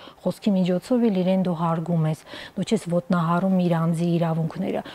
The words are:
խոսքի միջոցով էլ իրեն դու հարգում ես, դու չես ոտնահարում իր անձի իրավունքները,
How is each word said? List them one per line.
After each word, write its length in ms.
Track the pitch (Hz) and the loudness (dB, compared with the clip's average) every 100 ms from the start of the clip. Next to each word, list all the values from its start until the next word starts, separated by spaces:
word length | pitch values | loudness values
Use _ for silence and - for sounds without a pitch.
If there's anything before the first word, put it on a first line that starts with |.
| - - | -16 -8
խոսքի 360 | 185 - 220 | -6 -2 0
միջոցով 540 | 190 180 180 - 247 233 | 2 2 0 0 2 2
էլ 140 | 185 | 2
իրեն 240 | 180 190 180 | 2 2 0
դու 80 | 165 | 0
հարգում 520 | 170 165 165 170 156 | 0 0 0 0 0
ես, 160 | 160 - - - | -2 -10 -18 -12
դու 180 | - 185 | -8 -2
չես 220 | 214 175 | -2 0
ոտնահարում 680 | 175 - 180 165 175 190 185 | -4 0 0 2 0 2 2
իր 180 | 175 165 | 2 2
անձի 320 | 165 165 175 | 0 0 0
իրավունքները, 720 | 170 170 165 160 165 190 - - | 0 0 0 -4 -4 -6 -6 -8